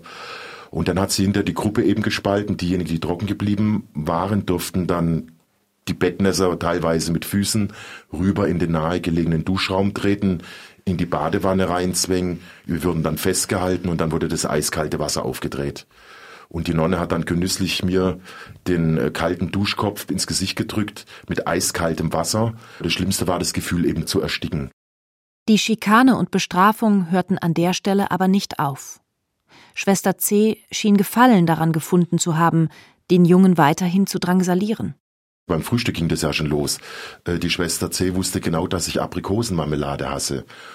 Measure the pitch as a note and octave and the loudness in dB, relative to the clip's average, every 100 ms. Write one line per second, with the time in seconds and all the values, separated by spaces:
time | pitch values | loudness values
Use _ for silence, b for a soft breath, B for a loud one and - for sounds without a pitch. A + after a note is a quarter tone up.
0 | B B B B B B B - E2+ F2 | B B B B B B B -4 0 0
1 | G2 - G2 G2+ F2+ E2 G#2 A2+ G2 G2 | 0 0 0 0 -2 -2 -2 2 2 2
2 | G#2 - G2+ G2+ G#2 E2+ F2 F#2 E2+ E2 | 0 -2 0 0 0 -2 0 -2 -2 -2
3 | D#2 F2 G2+ G2+ G#2 G2+ G#2+ G#2+ - D2+ | -2 -4 -4 -2 -2 0 0 0 -4 -6
4 | D2+ E2+ F#2+ G#2 F#2+ F2 - F#2+ E2+ F2 | -2 -2 0 -2 0 -2 -2 -2 0 0
5 | E2 D#2+ - - _ _ _ _ - E2 | 0 0 -4 -16 _ _ _ _ -6 0
6 | F2+ - G2 F2 F#2 E2+ E2 F2 E2 E2 | 0 2 2 2 2 2 0 0 0 0
7 | E2 E2+ - G2+ F#2+ A2 G2+ B B B | 0 -4 -2 -2 0 0 -2 B B B
8 | B D2+ F#2+ F#2+ E2 F2 F2 D#2+ D#2 F2 | B -2 0 2 2 0 0 0 0 -2
9 | E2+ E2 E2 D#2+ D#2 F#2+ - F#2+ G2+ G2+ | 0 0 2 0 0 -2 0 0 0 0
10 | G2+ G2+ G2 E2+ B B B B - E2+ | 0 2 0 -2 B B B B -4 -2
11 | E2+ D2 D#2 G2 F#2+ F#2+ F2+ F2 F#2 F2 | -2 -2 -2 0 2 2 2 0 0 0
12 | - F#2 F2+ E2+ B B B E2 F2 D#2+ | 0 0 0 -4 B B B -2 0 0
13 | D#2+ D#2+ F#2 F#2 - G2 F#2 F2+ F2 E2 | -2 0 0 0 0 0 0 0 0 0
14 | E2 E2 E2+ D#2+ D#2+ D2+ D2+ D#2+ D2+ D2+ | 0 0 -2 -2 -2 -2 -2 -2 -2 -2
15 | D2 E2 - D2+ D2+ C2+ C#2+ - - B | -4 -4 -4 -4 -6 -6 -6 -8 -16 B
16 | B B B B B E2 E2 D#2+ D#2+ F2 | B B B B B -6 -2 0 2 0
17 | E2+ E2+ D#2+ E2+ F#2 - F2+ - F#2 F#2 | 0 -2 0 0 -2 -2 -2 -2 0 2
18 | F#2 F2 B B B B - F2 D#2+ D#2 | 0 -2 B B B B -2 0 2 2
19 | C#2 - E2+ F2+ E2+ G2 G2+ - G#2 - | 0 -2 -2 -2 -2 -2 -2 -2 -4 -4
20 | - F#3 - - F#2+ - G#2+ G#2+ G#2 - | -6 -6 -4 -4 -4 -4 -4 -4 -4 -8
21 | - B B E2 - E2+ - - E2 D#2+ | -18 B B -4 -2 -2 -2 -2 -2 -2
22 | E2 D#2 D#2+ G#2+ A2+ A2+ B B F2 F2 | -2 -2 0 0 -2 -4 B B -4 -2
23 | F#2 - F2 F2 E2+ F#2 - F2 D2+ E2 | -2 -2 -2 -2 -2 -4 -2 0 0 0
24 | D#2 G2 D#2+ - E2 E2 C2 - _ _ | -2 -2 -2 -4 -4 -6 -6 -12 _ _
25 | _ _ _ _ - G#3 - G#3+ G3 A3 | _ _ _ _ 2 2 2 -2 4 6
26 | C4 G#3+ F3+ F#3+ - F3+ G3+ G#3+ A3 G3+ | 6 4 2 -2 -2 2 4 4 2 2
27 | E3 F#3 F3+ F#3+ E3+ E3 F3 F3 G3+ G3 | 2 0 0 -2 0 0 0 0 0 0
28 | G3 F3+ F#3+ G3 - - C#3+ C3+ - - | 0 0 2 2 0 -2 -4 -4 -12 -20
29 | _ _ _ _ _ b b b - F#3+ | _ _ _ _ _ b b b 2 2
30 | G3 F3+ - G#3 A3 - - - G#3+ G3+ | 2 0 0 4 2 0 -6 -2 4 4
31 | G3 A3+ B3+ G3+ E3 D#3+ E3 D#3+ - F3+ | 4 4 6 6 6 2 2 0 2 2
32 | E3 E3+ F3 D#3+ E3+ E3 D#3+ b b b | 4 0 0 2 4 4 2 b b b
33 | - F3+ E3+ F3+ F#3+ E3+ C#3+ D#3+ F3+ F#3+ | 2 6 8 8 8 6 4 4 2 2
34 | G3 F3+ F3+ F#3 F3+ F3+ G#3 A3 F3+ - | 0 0 0 2 2 0 0 -4 -6 -10
35 | _ _ _ _ - E2 - A#2+ F#2+ E2 | _ _ _ _ -4 -2 0 -2 0 -2
36 | E2 D#2 D#2 - D2+ D2 C#2 - B B | 0 0 0 -2 0 0 -2 -4 B B
37 | B B - E2+ E2+ - E2+ - F2 - | B B -6 -2 -2 -2 -2 -2 -4 -2
38 | F#2 F#2 F#2 F#2+ F#2+ E2 F2 F2+ - - | -2 -2 -2 -2 -2 -2 -2 -2 -2 -4
39 | E2 F#2 F2+ G#2 A#2 E2+ D2 D2 C#2+ C2+ | -4 -6 -4 -2 -2 -2 -2 -2 -4 -4
40 | C2+ C#2 - C2+ - B B | -6 -6 -4 -6 -8 B B